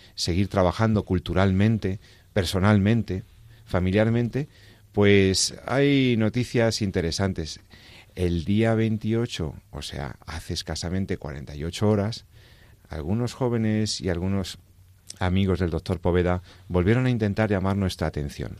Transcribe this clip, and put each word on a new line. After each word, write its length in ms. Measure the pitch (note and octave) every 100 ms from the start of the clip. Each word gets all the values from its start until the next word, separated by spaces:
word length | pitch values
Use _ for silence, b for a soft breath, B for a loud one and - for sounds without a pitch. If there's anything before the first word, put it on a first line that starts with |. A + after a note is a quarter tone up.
| B
seguir 340 | - - F2 G2
trabajando 560 | G2 F2+ - A2+ G#2+
culturalmente, 960 | - F#2 - F2 G2 F#2+ G#2+ A2 G2 G2 b b b
personalmente, 920 | G#2+ F2 F#2+ G2+ G#2 G2 A#2 G2+ F#2 - - - b -
familiarmente, 840 | F#2 F#2 G2+ A2 A#2 A#2+ B2 D3 b b b b
pues 640 | - G2+ G2+ F#2+ F#2 - - -
hay 500 | C3 C#3+ C#3 B2+ A2+
noticias 640 | G#2+ B2+ A#2 B2 A2+ -
interesantes. 800 | G2+ F#2 E2 - G2 F2 D#2 - - B B B B -
El 280 | F2+ E2+
día 320 | D#2 G#2 A2+ A2
veintiocho, 800 | A2+ A2 G#2+ A2+ A#2 - D#2 - -
o 100 | -
sea, 360 | - - C#2 - -
hace 280 | E2 -
escasamente 640 | E2+ - D#2+ F2 F#2 F#2+ F2+
cuarenta 400 | D2 C#2+ C2+ D2
y 80 |
ocho 240 | E2 - G#2+
horas, 380 | G#2+ G2+ - - b b b b b -
algunos 440 | D#2 D2+ A2+ A#2+
jóvenes 680 | - B2+ A#2 A2 G#2+ G#2+ -
y 80 | F#2
algunos 480 | E2+ F#2+ G2 F#2 - - - - - - -
amigos 400 | F#2 F#2 F#2+ F2
del 100 | F2
doctor 320 | D#2+ - F2
Poveda 400 | F#2 F2 F2+ F2+ - B B
volvieron 380 | F2+ F2+ A#2+ B2+
a 40 |
intentar 400 | A#2+ G#2+ G2 A2
llamar 280 | G2 F#2+ G2+
nuestra 300 | F#2 - D#2
atención. 500 | D2+ D2 - A1 -